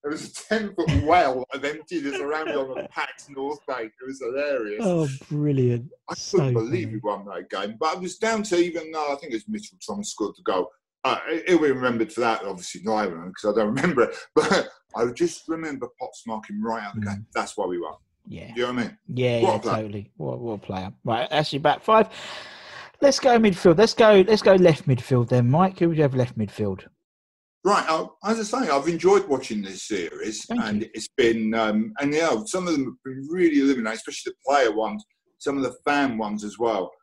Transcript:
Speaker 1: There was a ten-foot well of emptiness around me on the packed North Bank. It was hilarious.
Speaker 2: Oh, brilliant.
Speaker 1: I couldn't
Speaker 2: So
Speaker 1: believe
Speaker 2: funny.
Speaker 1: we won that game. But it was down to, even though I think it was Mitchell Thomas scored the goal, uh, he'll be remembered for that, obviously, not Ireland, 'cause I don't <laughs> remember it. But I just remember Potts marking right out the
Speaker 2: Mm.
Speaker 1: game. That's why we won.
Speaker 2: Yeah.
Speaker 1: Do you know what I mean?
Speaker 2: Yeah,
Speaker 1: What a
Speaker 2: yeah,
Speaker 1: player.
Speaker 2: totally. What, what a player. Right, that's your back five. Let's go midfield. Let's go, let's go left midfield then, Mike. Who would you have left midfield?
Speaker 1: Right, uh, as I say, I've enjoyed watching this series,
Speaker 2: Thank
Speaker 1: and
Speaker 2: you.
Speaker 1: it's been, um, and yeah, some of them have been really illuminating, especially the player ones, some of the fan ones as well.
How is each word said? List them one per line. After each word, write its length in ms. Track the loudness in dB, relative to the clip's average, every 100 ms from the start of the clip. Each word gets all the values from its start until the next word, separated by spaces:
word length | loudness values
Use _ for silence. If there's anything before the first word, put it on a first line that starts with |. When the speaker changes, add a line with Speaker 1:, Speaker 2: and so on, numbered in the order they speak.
Speaker 1:
There 100 | -8
was 160 | -8 -10
a 40 |
ten-foot 680 | -16 -4 -4 -4 -2 0 0
well 400 | 4 4 4 0 -6
of 120 | -6 -6
emptiness 560 | -8 -8 -6 -4 -4
around 260 | -4 -4 -4
me 80 | -4
on 140 | -4
the 180 | -8 -10
packed 360 | -8 -8 -8 -18
North 300 | -10 -8 -8 -8
Bank. 240 | -8 -8 _
It 60 | -14
was 140 | -10
hilarious. 640 | -6 -4 -2 -2 -4 -4 0
Speaker 2:
Oh, 240 | 0 -2 -4 -6
brilliant. 600 | -2 0 2 2 0 -6 -18 -12
Speaker 1:
I 40 |
couldn't 60 | -12 0 2 2
Speaker 2:
So 60 |
Speaker 1:
believe 320 | 0 0 -4 -4
Speaker 2:
funny. 60 |
Speaker 1:
we 60 | -6
won 220 | -6 -6 -8
that 240 | -12 -8
game. 260 | -6 -6 -4
But 180 | -4 -4
it 40 |
was 160 | -8 -4
down 260 | -2 -2
to, 140 | 0 0
even 340 | 0 -2 -8
though 200 | -6 -4
I 60 | -4
think 160 | -6
it 20 | -8
was 120 | -6
Mitchell 280 | -10 -10 _ -10
Thomas 260 | -8 -8
scored 240 | -6 -6 -4
the 60 |
goal, 260 | -2 -2 -2 _ _ _
uh, 160 | -2 -2 -4 -6 2
he'll 120 | 4
be 120 | 4
remembered 420 | 2 0 0 -4
for 80 | -2
that, 240 | -2 -2 -4
obviously, 340 | -10 -12 -8 -4
not 80 | -2
Ireland, 400 | -2 -6 -14 -4
'cause 180 | 0
I 60 | 2
don't 140 | 0 0
<laughs> 0 |
remember 280 | 0 2
it. 120 | 0 0 -2
But 360 | 0 2 0 0 -12 _ -4
I 100 | -4
just 360 | 0 -2 -4 -10
remember 400 | -8 -8 -8 -10 _
Potts 240 | -16 -14 -10
marking 360 | -10 -8 -8
right 200 | -4 -4
out 140 | -6 -6
the 60 |
Speaker 2:
Mm. 40 | -6 -6
Speaker 1:
game. 100 | -8 -6
That's 220 | -6 -4
why 80 | -4
we 120 | -4
won. 180 | -6 -12 _ _ -18
Speaker 2:
Yeah. 280 | -16 -12
Speaker 1:
Do 80 | -4
you 60 | -2
know 60 |
what 60 | -2
I 40 | -4
mean? 100 | -8 -10
Speaker 2:
Yeah, 320 | -2 0 2
Speaker 1:
What 80 | 2
a 20 |
Speaker 2:
yeah, 40 | 2
Speaker 1:
player. 160 | -2 -2
Speaker 2:
totally. 300 | -4 -10 -12 _
What, 240 | -8 -8
what 140 | -8
a 40 | -8
player. 340 | -8 -8 -8 -10
Right, 260 | -4 -4 0
that's 220 | 0 0
your 80 | 0
back 240 | 0 0
five. 240 | 4 4 4 -2 -14 -14 -16 -18 -18 -18 -20 _
Let's 180 | 4 6
go 180 | 6 6
midfield. 400 | 6 6 6 8
Let's 160 | 4
go, 300 | 6 8 8 8
let's 160 | 6
go 120 | 8 8
left 320 | 8 6 2
midfield 400 | 0 2 2 4
then, 220 | 4 4
Mike. 280 | 4 2 2
Who 100 | 0
would 80 | 4
you 60 |
have 120 | 2 2
left 220 | -2 -2
midfield? 480 | -6 -2 -4 -4 -10 _ _ _ _ _ _ _ 2
Speaker 1:
Right, 200 | 2 2
uh, 180 | -2 -2 _
as 160 | -4 -2 -2
I 100 | -2 0
say, 40 |
I've 160 | 0 0
enjoyed 400 | 2 4 4 4
watching 340 | -2 -2 -6
this 220 | -6 -12
series, 640 | -6 -4 -4 -6 -8 -8 -6
Speaker 2:
Thank 180 | -4
Speaker 1:
and 180 | -2 -2
Speaker 2:
you. 60 | -4
Speaker 1:
it's 160 | -10 -8 2
been, 360 | 2 4 0
um, 400 | 0 2 0 -2 -4
and 140 | -2
yeah, 200 | 0 0 0 -2
some 200 | -4 -2
of 60 |
them 120 | -2 -2
have 80 | -8
been 240 | -14 -12 -8
really 300 | 2 4 4
illuminating, 380 | 4 2 -2 -6
especially 340 | -10 -10 -12
the 180 | -10 0
player 220 | 4 4
ones, 300 | 2 -2 -4 -14 _ _ _
some 180 | -4 -2
of 60 |
the 120 | -4 -4 -2
fan 320 | 0 0 -2
ones 280 | -4 -6 -8
as 120 | -2
well. 320 | -2 0 -4 _